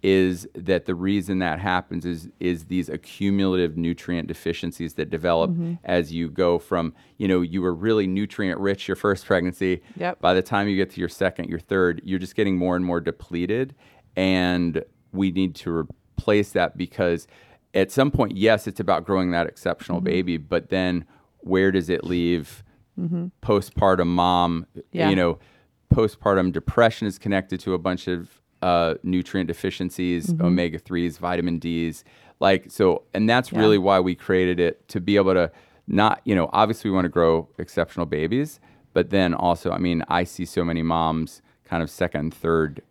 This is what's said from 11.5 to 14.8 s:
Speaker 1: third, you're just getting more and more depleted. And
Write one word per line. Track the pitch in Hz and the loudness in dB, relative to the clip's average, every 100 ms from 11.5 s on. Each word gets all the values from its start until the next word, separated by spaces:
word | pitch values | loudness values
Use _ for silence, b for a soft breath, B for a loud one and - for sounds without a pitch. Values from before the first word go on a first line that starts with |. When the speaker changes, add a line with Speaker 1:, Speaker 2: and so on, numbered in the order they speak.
| 85 | -8
Speaker 1:
third, | - 95 90 87 | -2 2 2 0
you're | 90 92 | -4 -6
just | 92 - | -4 -2
getting | 101 92 | 0 0
more | 90 90 | 0 0
and | |
more | 90 87 | 0 -2
depleted. | 82 - - 85 87 110 131 - b b _ | -4 -8 -8 -6 -2 -2 -4 -10 b b _
And | - 95 92 90 90 87 80 | -2 2 2 2 2 0 -2